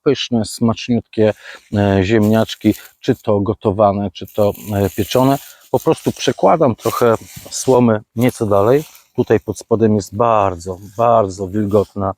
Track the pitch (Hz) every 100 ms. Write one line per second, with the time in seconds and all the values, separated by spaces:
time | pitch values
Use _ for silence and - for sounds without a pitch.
0 | - 131 - 120 110 - 117 110 - 117
1 | - - 107 - - - _ 104 101 98
2 | 92 117 107 110 113 - 107 101 - _
3 | - 127 - 101 101 104 113 98 104 98
4 | 101 - 92 - 101 92 - 101 98 -
5 | 104 127 131 139 - - _ 127 - 156
6 | - - - - 190 175 151 110 117 -
7 | 120 110 101 - - - - 123 120 107
8 | - 113 123 - 110 101 104 139 156 -
9 | _ - 123 110 - 104 - 110 110 107
10 | 95 101 117 110 98 90 87 90 98 104
11 | 117 113 101 92 95 101 104 104 95 -
12 | 98